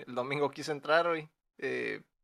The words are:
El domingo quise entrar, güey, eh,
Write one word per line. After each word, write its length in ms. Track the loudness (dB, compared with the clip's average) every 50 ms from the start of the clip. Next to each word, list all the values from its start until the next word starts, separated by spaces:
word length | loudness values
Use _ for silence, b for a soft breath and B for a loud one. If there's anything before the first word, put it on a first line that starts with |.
| -12
El 100 | -8 -4
domingo 360 | -4 -2 0 0 2 0 0
quise 220 | 0 -4 -6 -6 -6
entrar, 340 | -4 2 4 4 6 6
güey, 220 | 4 0 -2 -4 -10 _ _ _ _ _ -6
eh, 420 | -4 -4 -2 -2 -4 -4 -6 -8 -10 _ _ _